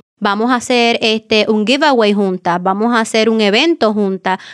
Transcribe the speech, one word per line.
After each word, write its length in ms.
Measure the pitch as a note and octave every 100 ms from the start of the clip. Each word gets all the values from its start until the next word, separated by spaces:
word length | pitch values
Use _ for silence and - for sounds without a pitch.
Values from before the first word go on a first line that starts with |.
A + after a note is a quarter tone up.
| _ _
vamos 320 | G#3 G3+ A#3
a 40 | B3
hacer, 440 | - B3 A#3 A3+
este, 460 | A#3 A3 - A3 G#3+
un 160 | A3 G#3
giveaway 480 | C4+ D#4 B3+ G#3
juntas, 480 | G#3 G3 F#3 F3+ F3
vamos 320 | F#3 G3 A3+
a 60 | A#3+
hacer 320 | A3+ A3+ A3
un 100 | A3
evento 520 | G#3 G#3+ E4 E4 G#3+
juntas, 440 | G#3 G3+ F#3+ F#3+ F#3 -